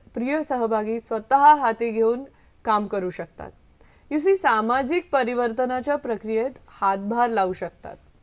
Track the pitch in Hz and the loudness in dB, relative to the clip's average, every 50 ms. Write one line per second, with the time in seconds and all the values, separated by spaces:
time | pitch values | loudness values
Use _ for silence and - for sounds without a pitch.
0 | - - - 226 233 262 285 311 294 - 277 247 233 220 226 214 214 214 226 233 | -14 -12 -8 -6 -4 -2 -2 -2 -2 -2 -2 -2 0 0 0 -2 -2 -4 -6 -6
1 | - - 226 220 214 - 262 277 277 294 302 294 269 226 226 220 233 233 214 226 | -6 -6 -8 -6 0 2 4 6 8 8 8 8 4 0 0 0 -2 -2 0 2
2 | 226 226 240 247 277 277 - _ _ _ _ _ - 233 214 208 214 196 214 196 | 2 2 2 0 -4 -12 -18 _ _ _ _ _ -2 0 0 0 0 -2 -4 -4
3 | 185 180 - - 165 - _ - 73 73 - _ _ _ _ _ - - _ _ | -4 -4 -6 -8 -12 -12 _ -16 -16 -18 -18 _ _ _ _ _ -20 -20 _ _
4 | _ - 285 302 294 381 392 381 - 277 226 214 214 226 240 269 277 247 330 359 | _ -4 -4 0 2 2 2 2 2 2 2 2 2 2 0 0 0 0 -2 -2
5 | 339 - - 269 247 226 247 240 247 233 220 247 254 247 254 254 240 285 294 285 | -2 0 0 0 0 0 0 -2 -2 -2 -2 -2 -2 -2 -2 -4 -2 -2 -4 -2
6 | - 240 226 202 - 214 220 220 233 269 247 - - - - - 202 196 196 196 | -2 -4 -6 -6 -6 -4 -2 -2 -2 -4 -6 -12 -20 -20 -8 -2 -2 0 0 -2
7 | 196 202 226 240 240 240 226 208 190 185 185 - 185 165 - _ - - - - | -2 -4 0 0 0 0 2 0 0 0 -2 -4 -8 -12 -12 _ -18 -18 -18 -18
8 | _ _ _ _ | _ _ _ _